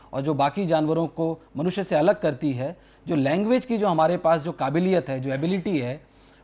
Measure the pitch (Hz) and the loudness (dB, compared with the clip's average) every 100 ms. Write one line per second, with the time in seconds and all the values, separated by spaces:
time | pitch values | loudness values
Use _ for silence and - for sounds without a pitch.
0 | - 131 143 143 139 170 185 160 156 165 | -10 -6 -2 2 0 0 0 2 2 0
1 | 160 - 165 160 - - 170 180 190 160 | -2 -2 -4 -4 -10 -4 -4 -2 0 2
2 | 170 208 165 131 147 123 135 180 - - | 2 2 0 0 -4 -4 -6 -10 -18 -14
3 | - 160 135 165 208 247 - 226 202 165 | -2 0 2 2 2 0 0 0 2 2
4 | 160 175 165 165 151 156 139 156 185 180 | 2 2 2 2 0 -4 -2 0 2 0
5 | - 135 135 135 165 190 175 165 123 143 | 0 -6 -4 -2 -2 -2 -2 -2 -4 -8
6 | - _ - _ | -14 _ -20 _